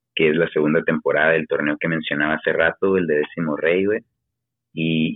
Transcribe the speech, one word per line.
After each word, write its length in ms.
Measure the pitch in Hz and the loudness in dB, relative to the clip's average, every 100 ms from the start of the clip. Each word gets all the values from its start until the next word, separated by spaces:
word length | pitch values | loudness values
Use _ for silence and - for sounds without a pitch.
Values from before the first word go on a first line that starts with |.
| _ - | _ 0
que 140 | 80 | 2
es 60 | 78 | 2
la 120 | 82 | 0
segunda 320 | 78 76 82 | 0 2 0
temporada 500 | - 80 - 71 78 | 0 -2 0 2 2
del 140 | 82 78 | 2 0
torneo 280 | 71 73 151 | -2 -2 -2
que 100 | 85 | -2
mencionaba 460 | 82 76 73 76 | -4 -4 -4 -2
hace 180 | 78 - | -2 -2
rato, 440 | 78 82 - 95 95 | 0 0 0 0 2
el 100 | 82 | 2
de 80 | 73 | 0
Décimo 380 | 71 - 80 73 | -2 -4 -4 -2
Rey, 280 | 80 90 | 0 2
güey. 160 | 98 113 - _ _ _ _ _ _ | 0 -2 -6 _ _ _ _ _ _
Y, 400 | 85 80 80 80 | -4 -2 0 0